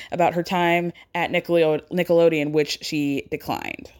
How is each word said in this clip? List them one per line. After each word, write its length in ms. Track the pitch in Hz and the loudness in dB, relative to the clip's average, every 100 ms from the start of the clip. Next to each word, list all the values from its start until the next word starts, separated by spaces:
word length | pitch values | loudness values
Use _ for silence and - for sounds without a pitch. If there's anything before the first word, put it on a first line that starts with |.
| - | -8
about 220 | 175 170 | 0 0
her 100 | 175 | 0
time 500 | 170 180 175 170 175 - - 175 | -2 0 2 2 0 -8 -8 -4
at 160 | 165 | -2
Nickelode-, 560 | 175 170 170 156 151 - | -2 2 2 4 0 -2
Nickelodeon, 600 | 180 170 170 170 156 147 | -4 2 4 4 2 0
which 280 | 151 147 - | 0 -2 -4
she 460 | - 151 143 139 - | -6 -4 -2 -2 -6
declined. 600 | 156 - - - - - | -10 -6 -8 -8 -14 -16